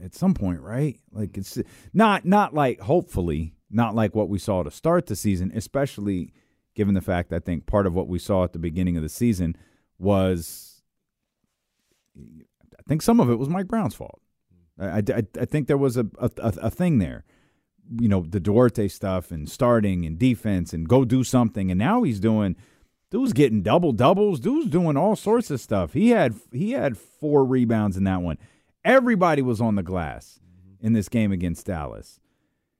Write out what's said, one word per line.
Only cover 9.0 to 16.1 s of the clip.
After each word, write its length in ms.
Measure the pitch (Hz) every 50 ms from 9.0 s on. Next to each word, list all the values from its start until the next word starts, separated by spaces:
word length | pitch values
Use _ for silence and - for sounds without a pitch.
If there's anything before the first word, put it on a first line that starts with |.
| 78
the 60 | 78
season 460 | - - 120 120 110 90 87 82 87 - - _ _ _ _ _ _ -
was, 800 | 90 101 101 95 95 95 92 87 80 - - - - - - _ _ _ _ _ _ _ _ _ _ _ _ _ _ _ _ _ _ _ _ _ _ _ _ _ _ _ _ 73
I 640 | 65 55 - 80 - _ _ _ _ _ _ _ - -
think 140 | 139 160 -
some 160 | - 233 233
of 100 | 175 123
it 60 | 120
was 140 | 110 135 139
Mike 180 | 175 190 190 185
Brown's 260 | 226 226 190 120 -
fault. 240 | - - - - - _ _ _ _ _ _ 90 87 87 _ _ -
I, 240 | 92 95 80 107 104 101 110
I, 100 | 113 110 - - -
I 60 | 123
think 220 | - - 151 135 -
there 100 | 147 135
was 200 | 139 135 110 127
a, 100 | 117 98